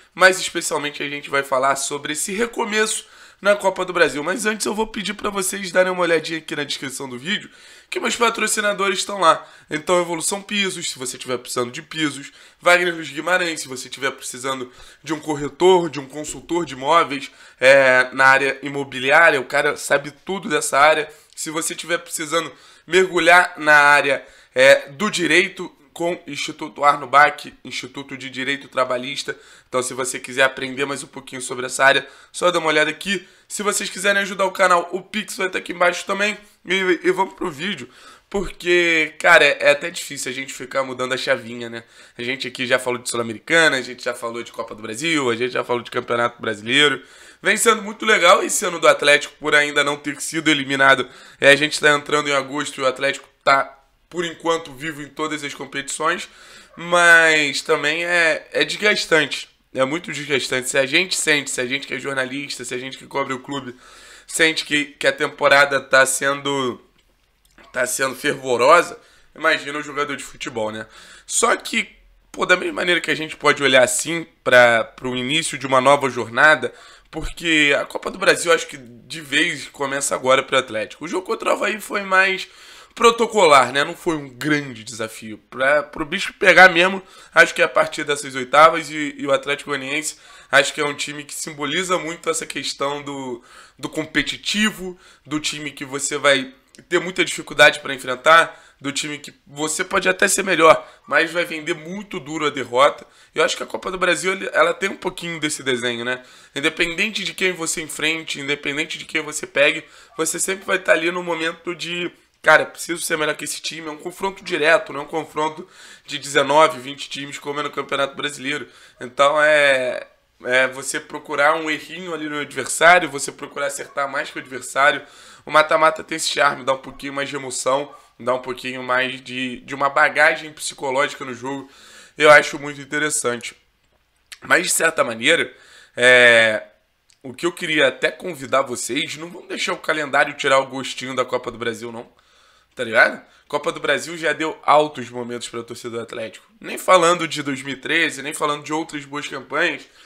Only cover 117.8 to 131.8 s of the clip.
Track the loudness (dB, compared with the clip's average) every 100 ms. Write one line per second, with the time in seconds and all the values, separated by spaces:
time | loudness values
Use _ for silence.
117.8 | -4 -2 -2 -4 -8 -6 -6 -6 -8 -18
118.8 | -20 -16 -8 0 2 4 4 4 4 2
119.8 | 0 -6 -10 _ _ _ 0 2 2 -2
120.8 | -8 -8 -8 -12 -6 0 2 2 -2 -6
121.8 | -8 -14 -10 -8 -6 -6 -6 -6 -6 2
122.8 | 6 6 2 -6 -10 -10 -12 -8 -6 -6
123.8 | -10 -6 -6 -6 -8 -10 -12 -12 -6 2
124.8 | 4 2 -2 -20 -20 -20 0 2 4 4
125.8 | 4 2 -6 -6 -4 0 0 0 -2 -4
126.8 | -6 -14 -10 -8 -6 -8 -10 -6 -2 -2
127.8 | -4 -14 _ -8 -4 -4 -4 -8 -8 -8
128.8 | -2 -2 -2 -6 -12 -8 -8 -8 -12 -4
129.8 | -2 2 2 4 2 2 -6 -12 -12 -8
130.8 | -4 -2 -2 -4 -12 -10 -10 -10 -12 -20